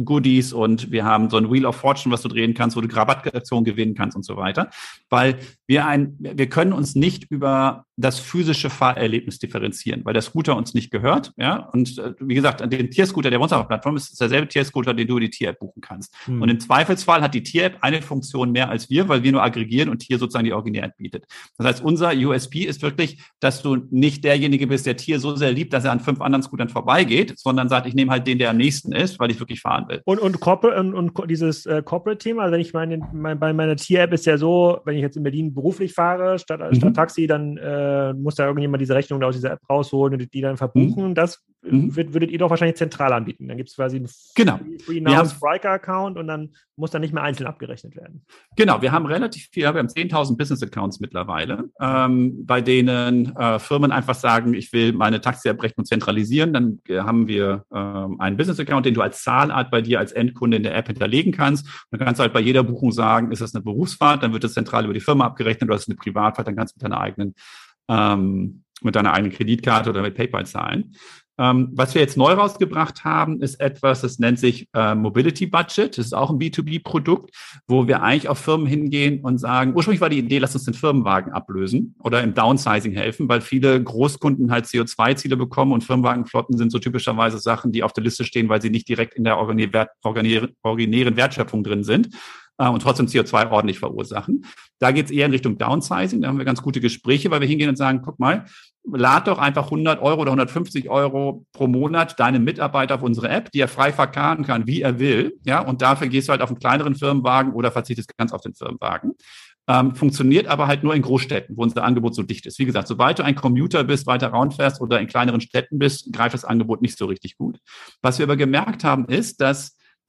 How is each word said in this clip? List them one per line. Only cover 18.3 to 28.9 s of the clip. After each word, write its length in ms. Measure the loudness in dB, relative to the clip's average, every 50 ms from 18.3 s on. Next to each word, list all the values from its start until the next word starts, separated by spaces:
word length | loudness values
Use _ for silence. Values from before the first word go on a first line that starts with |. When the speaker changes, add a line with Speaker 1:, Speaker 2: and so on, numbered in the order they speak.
| -4 -2 0 0
Speaker 1:
mehr 180 | 2 0 0 0
als 200 | -2 -4 -4 0
wir, 200 | 0 2 2 2
weil 120 | 2 2
wir 100 | 4 4
nur 120 | 4 4 2
aggregieren 460 | 2 0 -2 -4 -2 0 0 0 0
und 100 | -2 -4
Tier 180 | -4 -2 -2 -2
sozusagen 280 | -2 -2 -2 -2 0
die 80 | 0 -2
Originär-App 440 | -2 -4 -4 -6 -6 -6 -8 -10 -12
bietet. 280 | -14 -12 -12 -14 -16 -18 -20 -20 -20 -16 _ -2
Das 80 | 0 0
heißt, 160 | 0 0 0
unser 300 | 0 2 2 2 2 2
U 200 | 2 2 2 0
S 160 | 0 -2 -4
P 140 | -6 -6 -6
ist 180 | -6 -6 -4
wirklich, 400 | -6 -4 -2 -2 -2 -4 -4 -8 -20 -20 _ _
dass 220 | -2 -2 0 0
du 160 | 0 0 0 0 -2 -2
nicht 320 | 0 2 2 2 2 2 2
derjenige 420 | 2 4 4 4 2 2 2 0
bist, 220 | 0 -2 -2 -2 -2
der 100 | -4 -4
Tier 220 | -4 -4 -2 -2
so 160 | -2 -4 -2
sehr 160 | -2 0 0
liebt, 200 | 0 -2 -2 -2
dass 140 | -2 -2 0
er 60 | 0
an 80 | 0 0
fünf 200 | 0 -2 -2 0
anderen 220 | 0 0 0 0
Scootern 280 | 0 -2 -6 -6 -6 -4
vorbeigeht, 680 | -4 -4 0 2 2 4 4 4 2 2 0 0 -4 -6
sondern 320 | -2 0 0 2 2 2
sagt, 160 | 2 0 0
ich 80 | 0 2
nehme 180 | 2 2 2
halt 140 | 2 0 0
den, 140 | 0 0 2
der 100 | 2 2
am 80 | 2 2
nächsten 340 | 2 2 0 -2 -6 -4